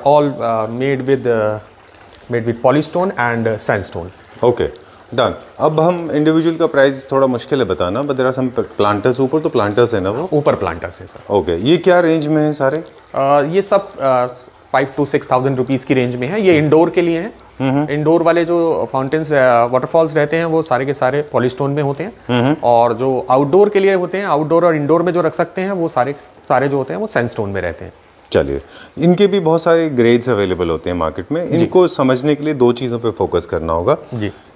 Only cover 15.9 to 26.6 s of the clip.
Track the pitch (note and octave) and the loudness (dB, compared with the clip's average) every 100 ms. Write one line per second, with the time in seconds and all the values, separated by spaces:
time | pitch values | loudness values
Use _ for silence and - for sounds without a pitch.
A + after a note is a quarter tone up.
15.9 | C3 B2 B2 B2+ G#3+ F#3+ D#3 D3+ D#3 F3 | 0 0 -2 -4 0 2 4 4 4 4
16.9 | F3+ E3+ E3 A3 - - - C3+ C#3+ D3+ | 2 0 -2 -6 -12 -18 -4 0 0 0
17.9 | D3 D#3 E3+ E3 E3+ E3 F3 E3 F2 A2+ | 0 2 4 4 2 2 0 0 0 -2
18.9 | C3 C3+ D#3 D3+ C#3+ B2+ A#2 A#2+ B2+ C#3+ | -4 -2 -4 0 2 4 4 2 0 0
19.9 | E3 D#3+ D3+ D3 E3 E3 D#3+ D#3 B2 C3+ | 0 2 0 0 0 0 -2 0 -2 -2
20.9 | C3+ B2+ C#3+ D3 B2 B2 - C#3 C#3+ C#3 | -2 0 0 -2 -2 -2 -2 -2 -2 -2
21.9 | C#3 G3 - - B2 C3 D3+ B2 A#2 A#2+ | -4 -8 -10 -2 0 0 0 2 4 2
22.9 | A2 C3+ B2+ - C3 C#3+ F3+ G#3 G3 G3 | 0 -2 -2 2 2 4 4 4 4 2
23.9 | F#3 F3 F#3+ G3 D3+ D3+ E3 F3 D#3 C#3+ | 0 -2 -4 -2 -2 2 2 2 0 2
24.9 | E3+ F3 F3 E3 - - F#3+ F#3+ F#3+ E3 | 2 2 0 -2 -2 -4 -4 -6 -4 -2
25.9 | B2+ C3 C#3 - - - B2+ | 0 -2 -4 -16 -14 -2 0